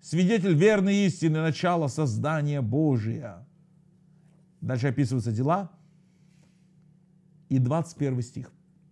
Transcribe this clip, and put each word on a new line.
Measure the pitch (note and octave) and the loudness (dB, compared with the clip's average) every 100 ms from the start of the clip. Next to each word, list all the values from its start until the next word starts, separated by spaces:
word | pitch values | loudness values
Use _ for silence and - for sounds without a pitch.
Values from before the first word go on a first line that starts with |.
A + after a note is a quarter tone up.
свидетель | - D#3+ F#3 A3+ F#3+ D3+ | -6 0 2 2 2 4
верной | G3+ G#3+ F#3+ G3+ G3 | 6 4 2 2 2
истины, | - D#3+ D#3 | 2 0 0
начало | D#3+ - F3 F3 C#3+ | 0 0 0 0 -2
создания | C3+ D3 A2 C#3+ D#3 D3 C#3+ | -2 -2 -2 -2 -2 -2 -2
Божия». | A2 C3+ D#3 B2 G#2+ A2+ A#2 F2 A#2+ _ _ _ _ _ _ _ _ _ _ _ | -2 0 0 0 -2 -6 -10 -16 -20 _ _ _ _ _ _ _ _ _ _ _
Дальше | A2+ B2+ C#3 | -4 -2 -2
описываются | A#2+ C3 B2+ A#2 | 0 0 0 -2
дела. | A2 C3+ F3+ F3+ - _ _ _ _ _ _ _ _ _ _ _ _ _ _ _ _ _ | -2 0 -2 -4 -14 _ _ _ _ _ _ _ _ _ _ _ _ _ _ _ _ _
И | C3+ | 0
двадцать | B2 D#3+ E3 - | 2 0 -4 -4
первый | C#3+ B2+ | -4 -2
стих. | A#2 - B2 - _ _ _ | -6 -10 -14 -18 _ _ _